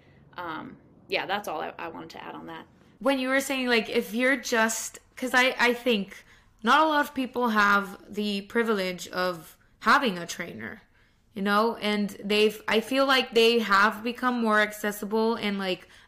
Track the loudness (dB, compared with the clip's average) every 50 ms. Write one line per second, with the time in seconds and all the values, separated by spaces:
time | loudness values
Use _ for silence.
0 | _ _ _ _ _ _ -14 -12 -10 -8 -8 -10 -10 -14 -16 -20 -20 _ _ _
1 | -8 -4 -4 -4 -2 -2 -4 -4 -4 -6 -6 -6 -6 -8 -8 -10 -12 -12 -12 -12
2 | -14 -14 -16 -16 -14 -14 -14 -14 -14 -14 -14 -16 -16 -20 _ _ _ _ _ -4
3 | 0 0 0 0 0 0 0 0 0 -2 -2 -2 0 2 2 0 0 0 -2 -2
4 | -2 -2 -2 0 2 2 2 0 -2 -2 0 2 2 2 0 -4 -8 -10 -12 -16
5 | _ _ _ -8 -4 0 2 4 4 4 2 2 2 2 2 2 2 2 2 0
6 | 0 -4 -12 -18 -20 -20 -20 _ _ _ _ _ 2 4 4 6 6 4 4 2
7 | 0 0 -2 -6 -6 -4 -2 -2 0 2 2 4 4 4 4 2 0 -2 -8 -16
8 | -16 -10 -6 -4 -2 -2 -2 -4 -4 -2 -2 0 0 2 0 0 0 -2 -4 -6
9 | -10 -8 -4 -2 -2 -2 -2 -6 -10 -18 -20 _ _ _ _ _ 2 4 4 4
10 | 4 0 -2 -4 -6 -10 -10 -10 -12 -12 -12 -12 -12 -12 -14 -16 -20 _ _ _
11 | _ _ _ _ _ _ -8 -4 -2 0 2 2 2 0 -2 -2 -2 -2 -2 -2
12 | -2 -4 -6 -8 -4 0 2 4 4 2 2 -2 -4 -2 0 0 0 0 2 2
13 | 4 4 4 2 2 2 4 4 6 6 6 4 2 4 4 4 4 4 2 -2
14 | -6 -6 -4 -2 -2 0 0 2 2 4 4 4 2 2 -2 -4 -4 -4 -4 -6
15 | -6 -2 0 0 2 0 0 -2 -2 -4 -4 -2 -2 -2 -4 -4 -6 -14 -20 -20
16 | -10